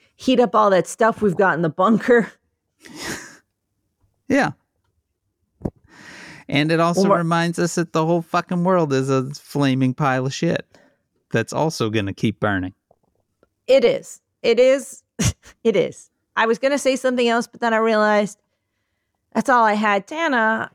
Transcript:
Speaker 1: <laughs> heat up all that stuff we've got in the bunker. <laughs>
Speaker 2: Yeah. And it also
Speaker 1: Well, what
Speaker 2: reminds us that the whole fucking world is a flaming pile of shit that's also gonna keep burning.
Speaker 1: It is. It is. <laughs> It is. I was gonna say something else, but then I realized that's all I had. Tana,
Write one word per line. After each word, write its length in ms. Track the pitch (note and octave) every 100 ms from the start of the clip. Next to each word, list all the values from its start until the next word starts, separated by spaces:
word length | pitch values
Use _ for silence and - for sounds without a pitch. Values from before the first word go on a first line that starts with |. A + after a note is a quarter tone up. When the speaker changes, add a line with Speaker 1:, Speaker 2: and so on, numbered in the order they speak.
Speaker 1:
<laughs> 120 | _ _
heat 240 | B3+ B3
up 140 | A#3 A3
all 140 | G#3
that 140 | F#3 E3
stuff 340 | - A3 -
we've 140 | G#3 F3
got 180 | F#3 D#3
in 60 |
the 60 | E3
bunker. 640 | - G3 G#3 - A#3+ - _
<laughs> 40 | _ _ _ _ - - - - - - _ _ _ _ _ _ _ _ -
Speaker 2:
Yeah. 240 | C4+ - - _ _ _ _ _ _ _ _ _ _ - _ _ - - - - - -
And 240 | C#3 D3+
it 80 | E3
also 220 | E3+ F3
Speaker 1:
Well, 100 | F#3
what 60 | E3+
Speaker 2:
reminds 400 | E3 E3+ E3+ E3+
us 160 | F3 F3+
that 180 | E3
the 120 | D#3+ D#3+
whole 160 | E3+
fucking 420 | E3 F3 - F3+
world 280 | F3 F#3 D3+
is 180 | C3 C3+
a 160 | C3+ C3 D3
flaming 580 | - C#3+ C#3 C3 C3
pile 320 | B2+ C#3+ B2+ C3
of 80 |
shit 320 | - E3+ - - _ _ _ _ _ -
that's 220 | A#2 A2
also 360 | C3+ D#3 - A2
gonna 240 | A2 G2
keep 260 | - A2+ -
burning. 340 | G#2+ F#2+ F#2 _ _ _ _ _ _ _ _ _ -
Speaker 1:
It 160 | C4+ A3
is. 360 | - - - _ _
It 180 | G#3+ A#3
is. 440 | C4 C4+ - - _ -
<laughs> 140 | - - - _
It 120 | A3+ G3
is. 340 | D3+ - - _ _ -
I 100 | A3+
was 120 | A#3
gonna 200 | C4+ C#4+
say 180 | C4 C4
something 320 | C4 B3+ A#3
else, 180 | A#3 A#3
but 120 | -
then 140 | A#3
I 40 | A3
realized 600 | A3+ G#3+ G#3+ G#3 G3+ - _ _ _ _ _ _ _ _ _
that's 160 | G#3+ C#4
all 140 | B3 A3
I 80 |
had. 340 | G#3 G#3+ G3+ -
Tana, 640 | D#4 E4 A#3+ A3 A3 -